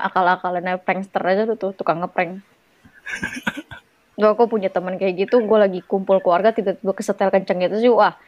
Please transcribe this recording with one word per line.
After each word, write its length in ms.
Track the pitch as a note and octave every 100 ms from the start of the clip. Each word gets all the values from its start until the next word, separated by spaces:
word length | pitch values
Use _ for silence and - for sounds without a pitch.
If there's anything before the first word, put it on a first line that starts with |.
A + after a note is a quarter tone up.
akal-akalannya 800 | F#3+ F#3+ F3+ F#3 F3+ F3+ F#3 F#3
prankster 400 | - F#3 G3 F#3
aja 240 | F3 F#3+ A3
tuh, 80 | G#3+
tuh, 160 | F#3+
tukang 320 | F#3+ F#3 D#3+
ngeprank. 400 | F3+ - E3+ F#3+ - _ _ _ - _ -
<laughs> 1120 | - - B3+ - - - - _ _ _ -
Gak, 160 | G#3+ G#3+
aku 160 | A3+
punya 160 | A3 F#3+
teman 320 | F#3 F#3 F#3
kayak 160 | F#3+ F3+
gitu, 240 | G3 B3
gue 160 | G#3 A3
lagi 240 | G3+ F3+
kumpul 400 | - G3 F#3+ F#3+
keluarga, 320 | F#3+ F3 G#3+
tiba-tiba 400 | A3+ G3 F#3 F#3+
kesetel 400 | F#3+ G#3+ G3 F#3+
kenceng 320 | G3 F#3+ F3+
gitu 160 | F3 G#3
sih, 80 | B3
wah, 320 | A3 G3 -